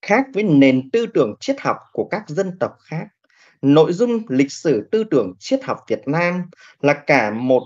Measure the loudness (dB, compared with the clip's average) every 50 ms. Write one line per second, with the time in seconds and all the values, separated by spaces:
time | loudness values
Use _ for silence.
0 | 0 0 0 0 0 -2 -4 -4 0 2 4 4 6 4 4 2 -2 -2 -2 -2
1 | -2 0 0 0 0 0 -2 _ -6 -6 -6 -4 -2 -4 -4 -4 -6 _ _ -8
2 | -6 -4 -6 -8 -8 -8 -6 -4 -4 -6 -4 -6 -6 -6 -6 _ _ _ -10 -10
3 | -10 -12 _ _ _ _ _ _ _ _ _ _ 2 4 6 6 6 4 2 0
4 | 0 0 0 -4 -4 -4 0 0 0 0 -2 -6 -2 0 0 0 -2 _ -2 -2
5 | -2 0 0 0 0 -2 -6 _ -6 -4 -4 -4 -2 -4 -8 -8 _ -8 -8 -6
6 | -4 -4 -2 -2 0 -2 -2 -4 -8 -10 -14 _ -20 -20 _ _ 0 0 0 0
7 | 0 2 2 2 2 0 -2 -4 0 2 2 0 0